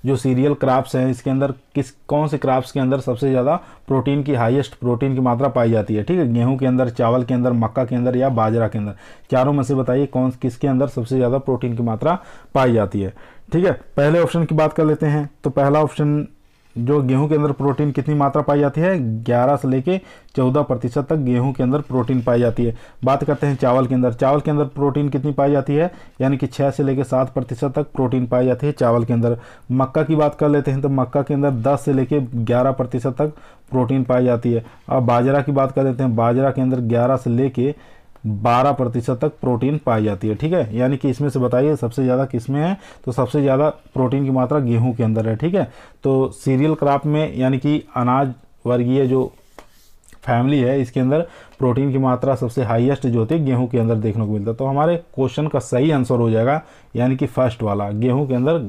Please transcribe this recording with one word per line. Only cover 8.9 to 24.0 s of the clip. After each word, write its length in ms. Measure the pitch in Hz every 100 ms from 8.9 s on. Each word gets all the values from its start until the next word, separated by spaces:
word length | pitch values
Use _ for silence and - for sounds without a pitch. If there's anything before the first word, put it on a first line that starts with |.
| 95 - - -
चारों 220 | 127 135
में 100 | 147
से 120 | 123 135
बताइए 300 | 127 127 143
कौन, 240 | 131 127
किसके 340 | 123 131 120 143
अंदर 180 | 131 139
सबसे 260 | - 117 131
ज़्यादा 200 | 120 135
प्रोटीन 360 | 139 123 127 117
की 80 |
मात्रा 340 | 117 107 139 185 - - - 143
पाई 180 | 131
जाती 280 | 113 101 104
है, 120 | 95 - - - -
ठीक 160 | 160 180
है। 140 | 135 - -
पहले 240 | 143 170
ऑप्शन 240 | 170 170 160
की 100 | 156
बात 180 | 156
कर 120 | 156 156
लेते 200 | 151 156
हैं, 220 | 147 147 -
तो 60 | 147
पहला 300 | 135 139 147
ऑप्शन 460 | 151 - 147 147 - - _ _ _ -
जो 260 | 120 147
गेहूं 260 | 131 131 147
के 80 | 156
अंदर 160 | 143
प्रोटीन 400 | 139 139 135 151
कितनी 240 | 135 139 147
मात्रा 260 | 139 147
पाई 180 | 143 143
जाती 220 | 143 147
है, 420 | 175 185 120 110
ग्यारह 320 | 113 120 127 143
से 120 | 131
लेके 300 | 131 139 190 - - - -
चौदह 260 | 127 135
प्रतिशत 440 | 143 127 123 147 131
तक 60 | 160
गेहूं 340 | 131 123 131
के 100 | 131
अंदर 180 | 127 143
प्रोटीन 400 | 147 127 123 131
पाई 180 | 120 120
जाती 260 | 120 113 120
है। 100 | 113 - -
बात 200 | 123 135
करते 240 | 151 139 143
हैं 80 | 135
चावल 320 | 131 123 127
के 80 |
अंदर, 180 | 127